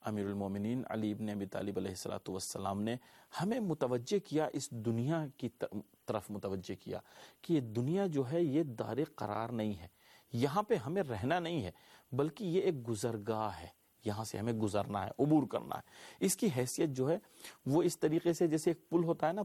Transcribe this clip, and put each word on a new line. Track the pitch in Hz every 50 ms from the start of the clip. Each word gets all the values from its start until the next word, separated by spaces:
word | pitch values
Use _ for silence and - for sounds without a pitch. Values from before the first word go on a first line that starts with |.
| - 110
امیر | 107 104 98
المومنین | 98 101 101 98 98 98 101 101 110 120 131 120 -
علی | - 113 107 107 104
ابن | 101 110 107
ابی | 104 101 101
طالب | 98 - 101 95 98 98 98
علیہ | 95 98
الصلوۃ | 95 - - 98 98 98 - -
والسلام | 92 92 - - - - 98 98 98 101 104
نے | 110 117 131 - - - - - _ -
ہمیں | - 156 196 233 262
متوجہ | 220 185 156 147 143 123 127 123 120 - 202 202 - -
کیا، | 147 156 156 - -
اس | 151 131 -
دنیا | - 117 107 117 113 113 120 139 165 165 156 139 -
کی | - - 120 - - - - - 104 - - _ _ _
طرف | - 120 107 - -
متوجہ | 104 101 - 101 95 95 90 - 98 90
کیا | - - 95 - - - - - - - - _ -
کہ | - 170
یہ | 151 127 113 107
دنیا | 117 120 135 170 196 202 190
جو | 156 139 135 120
ہے | 143 170 175
یہ | 151 127 151 170 143 120 110
دار | 113 110 113 120 156 - -
قرار | - 120 104 104 104 113 117 123
نہیں | 113 107 107 104 90
ہے، | 80 - - _ _ - - - _ _ -
یہاں | 120 127 143 135 202 214
پہ | - 247 175 107
ہمیں | 120 165 202 185
رہنا | 139 117 101 101 127 165 180
نہیں | 170 165 175 160 104
ہے، | 87 - - - - - - - _ -
بلکہ | 127 143 160 - - 226
یہ | 180 160 185
ایک | - 190 170 135 117 117
گزرگاہ | 117 101 - 120 113 110 101 110 110 107 110 104 95 85
ہے، | 85 - - _ _ _ _ _ -
یہاں | 110 104 104 110
سے | 104 - 107
ہمیں | 104 117 117
گزرنا | 110 107 104 95 104 98 - 104 101 95
ہے، | 104 - -
عبور | 131 147 156 151 131 -
کرنا | - 113 - - - -
ہے۔ | - - - - - - - - -
اس | 196 185
کی | - - 208 131
حیثیت | 123 127 127 - - 165 156 135
جو | 127 127 135
ہے | 165 202 - - - - - - - - -
وہ | - 139 165 175
اس | 175 160 -
طریقے | - 165 156 165 - 170 170
سے | - 180
جیسے | 165 151 160 - 180
ایک | 160 - - _
پل | - 170 175
ہوتا | 165 165 156 - 156
ہے | 170
نا، | 208